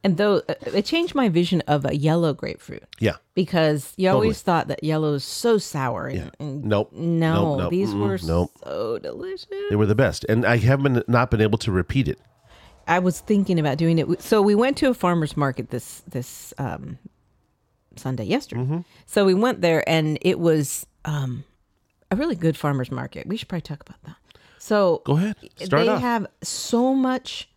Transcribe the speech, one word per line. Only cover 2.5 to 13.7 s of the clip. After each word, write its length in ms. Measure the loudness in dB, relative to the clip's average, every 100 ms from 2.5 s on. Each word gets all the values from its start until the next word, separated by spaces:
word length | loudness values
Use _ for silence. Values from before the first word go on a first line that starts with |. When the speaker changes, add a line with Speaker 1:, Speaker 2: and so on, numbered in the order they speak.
| -12 -14 -18 -18 -2
Speaker 2:
Yeah. 160 | -2 -2 _
Speaker 1:
Because 580 | -4 0 2 2 0 -4 -2
you 120 | 2
always 320 | 4 2 0
Speaker 2:
Totally. 20 | 0 0
Speaker 1:
thought 80 | 0
that 160 | -4
yellow 300 | -2 0 0
is 100 | -2
so 320 | -4 -2 2 2
sour. 480 | 0 -4 -4 -4 -6
And, 100 | -6
Speaker 2:
Yeah. 120 | -8 -10
Speaker 1:
and 260 | -10 -6
Speaker 2:
Nope. 280 | 0 0 0
Speaker 1:
no, 400 | -4 -2 2 2
Speaker 2:
Nope, 240 | 2 2 0
nope. 120 | 0
Speaker 1:
these 180 | 0 0
Speaker 2:
Mm-mm. 120 | 0 -2
Speaker 1:
were 120 | -2
Speaker 2:
Nope. 280 | 0 0 0 _
Speaker 1:
so 360 | -10 -6 -4 -6
delicious. 480 | -8 -10 -12 -12 -12 -10 -4
Speaker 2:
They 60 | 0
were 100 | 2
the 80 | 4
best. 280 | 2 0 0
And 160 | 2
I 140 | 4 4
haven't 500 | 4 4 2 2 2
not 220 | 2 2
been 100 | 2
able 180 | 2 2
to 140 | 0
repeat 340 | -2 0 -2 -2
it. 100 | -6 _ _ _ -20 -20 _ 0
Speaker 1:
I 120 | 2
was 180 | 2 -2
thinking 400 | 0 0 2 2
about 200 | 0